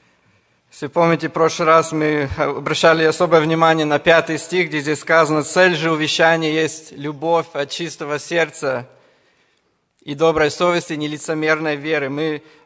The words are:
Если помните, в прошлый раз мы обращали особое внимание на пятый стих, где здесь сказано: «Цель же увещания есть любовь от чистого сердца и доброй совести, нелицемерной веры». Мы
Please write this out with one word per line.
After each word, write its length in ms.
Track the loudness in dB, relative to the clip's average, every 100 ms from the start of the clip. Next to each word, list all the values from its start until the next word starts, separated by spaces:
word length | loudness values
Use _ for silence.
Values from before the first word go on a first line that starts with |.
| _ _ _ _ _ _ _
Если 160 | -14 -6
помните, 420 | 0 2 2 -2
в 40 |
прошлый 340 | 0 0 0 2
раз 240 | 4 2
мы 400 | -2 0 0 -2 -2
обращали 680 | -4 -2 -4 2 4 4
особое 380 | 2 2 2 4
внимание 440 | 2 2 2 2 2
на 140 | 0
пятый 400 | 4 4 2 -4
стих, 300 | -4 -2 -2
где 100 | -4
здесь 220 | -4 -4
сказано: 420 | 2 2 4 0
«Цель 320 | 0 4 4 4
же 160 | 0
увещания 580 | -2 -2 2 4 4 0
есть 440 | 0 -2 -4 -16
любовь 520 | -12 -10 -6 0 0 -2
от 160 | -6 -6
чистого 480 | -6 -10 -10 -8 -8
сердца 720 | -4 -2 -2 -4 -6 -6 -8 _ _ _ _ _ _ _ _ _ _ _
и 120 | -12
доброй 380 | 0 2 4 2
совести, 420 | 2 0 0 -2
нелицемерной 840 | -6 -6 -8 -6 -2 0 0 -2 -6
веры». 320 | -4 -4 -4
Мы 340 | -4 -4 -6 -12 _